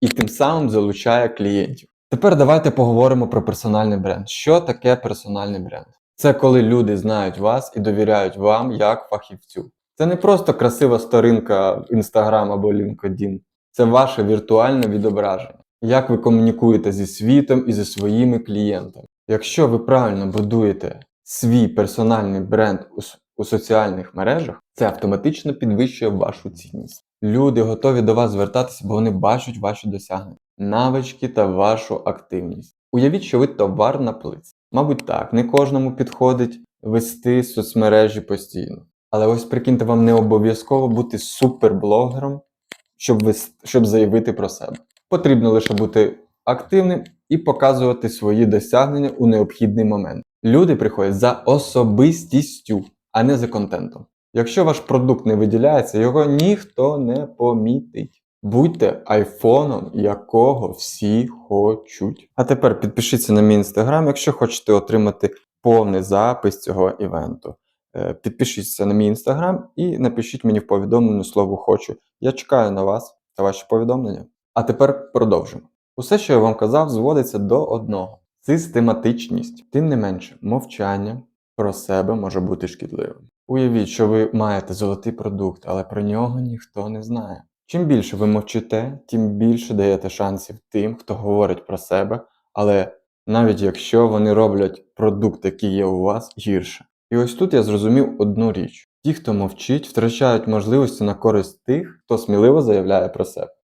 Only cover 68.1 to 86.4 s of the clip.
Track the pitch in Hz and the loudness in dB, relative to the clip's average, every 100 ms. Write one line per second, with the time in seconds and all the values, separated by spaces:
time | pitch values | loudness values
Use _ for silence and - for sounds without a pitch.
68.1 | 85 - - 123 - 95 - 101 104 104 | -6 -10 -4 -4 -4 -10 -6 -2 0 0
69.1 | 110 - 139 180 185 - - 175 147 123 | -2 -4 -2 -2 -4 -8 -6 -6 -2 -4
70.1 | - 113 131 117 107 - 101 101 117 117 | -4 -8 -4 -2 -2 0 -2 0 2 2
71.1 | 104 95 104 98 98 - 101 - - _ | 0 -2 -2 -2 -2 0 -2 -2 -16 _
72.1 | _ 127 135 - 135 110 98 95 107 - | _ -4 -4 0 0 2 0 -2 -2 -6
73.1 | _ _ - 98 98 - 113 117 127 117 | _ _ -4 -2 -2 -2 -2 0 -2 -4
74.1 | 98 104 _ _ - 113 117 139 139 - | -10 -14 _ _ -4 -2 2 2 0 -4
75.1 | 123 113 90 78 - - _ _ - 127 | -2 2 0 -2 -12 -20 _ _ -14 -2
76.1 | 208 208 127 110 110 107 143 156 117 123 | 0 4 4 4 2 0 2 0 0 0
77.1 | 151 131 107 101 123 156 117 110 101 92 | 0 0 -4 0 0 0 -4 -6 -8 -8
78.1 | - _ _ - 160 160 120 117 113 - | -14 _ _ -2 -2 0 0 2 2 0
79.1 | - - - - - _ 139 160 131 101 | -2 -6 -8 -8 -16 _ -2 0 0 -2
80.1 | 92 - - 98 123 127 - 98 98 104 | -6 -12 -14 -6 -4 -6 -6 -4 -4 -6
81.1 | 123 - _ _ - 104 98 - 95 98 | -10 -16 _ _ -6 -6 -4 -4 -2 -2
82.1 | 113 98 92 92 95 90 - - - - | -2 -4 -4 -4 -4 -8 -10 -12 -10 -10
83.1 | - _ _ _ 131 127 117 98 - 107 | -12 _ _ _ -2 0 0 -2 0 2
84.1 | 110 110 113 107 98 95 95 104 98 117 | 2 0 0 -2 -2 -6 -6 -4 -4 -8
85.1 | 117 107 98 98 90 - 92 95 107 104 | -8 -8 -6 -6 -6 -8 -8 -6 -6 -4
86.1 | 107 120 127 | -2 -4 -4